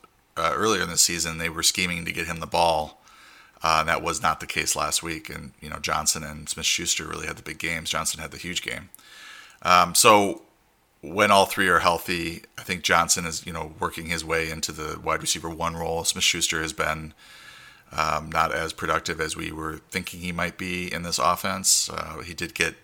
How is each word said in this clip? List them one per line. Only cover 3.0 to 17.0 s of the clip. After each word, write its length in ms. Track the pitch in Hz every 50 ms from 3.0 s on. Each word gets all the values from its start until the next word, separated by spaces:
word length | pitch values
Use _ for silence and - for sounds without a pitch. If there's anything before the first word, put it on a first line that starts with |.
| _ - - - - - - - - - _ - -
uh, 140 | 80 80 80
and 80 | 78 80
that 140 | 82 69 73
was 180 | 85 82 76
not 200 | - 85 78 -
the 60 | -
case 280 | - - - 76 76 -
last 260 | 76 76 76 76 -
week. 300 | - 85 82 78 - -
And, 220 | 76 78 76 67 - _
you 100 | - 76
know, 80 | 78 73
Johnson 460 | 73 - 78 78 78 76 - 82 78
and 240 | 73 76 76 76 76
Smith-Schuster 560 | - - 80 - - - 87 85 - - 80
really 240 | 78 80 78 80 80
had 80 | 80
the 60 | 78 -
big 160 | 76 78 78
games. 320 | - 85 85 82 82 -
Johnson 300 | - 78 80 - - -
had 120 | 82 78 78
the 60 | 80
huge 240 | - 90 87 - -
game. 280 | - 62 - - - - - - - - - - - - - - - - _ -
Um, 320 | 87 90 90 87 87 85
so 480 | - - 120 110 104 101 98 82 - - _ _ _ _ _ _ _ _ _ _ _
when 300 | - 71 80 98 104 104
all 160 | 104 98 98
three 220 | - - - 98 92
are 100 | 87 82
healthy, 640 | 90 90 87 82 - - 90 87 85 85 85 85 - - _
I 60 | - -
think 200 | - 92 90 -
Johnson 420 | - 90 85 85 85 - - 87
is, 220 | 82 80 - -
you 60 | 90 82
know, 220 | 82 80 78 80 -
working 280 | 90 87 - - 82
his 180 | 80 85 82 80
way 260 | 80 82 82 82 80
into 220 | 80 80 80 - 78
the 260 | 76 78 76 78 80
wide 220 | - 80 80 78
receiver 280 | 82 80 - 80 78 82
one 280 | 82 80 82 85 82
role. 260 | 82 82 82 82 82 82
Smith-Schuster 580 | - - 92 - - - 85 82 - - 80
has 120 | 80 80 78
been, 420 | - 80 76 78 78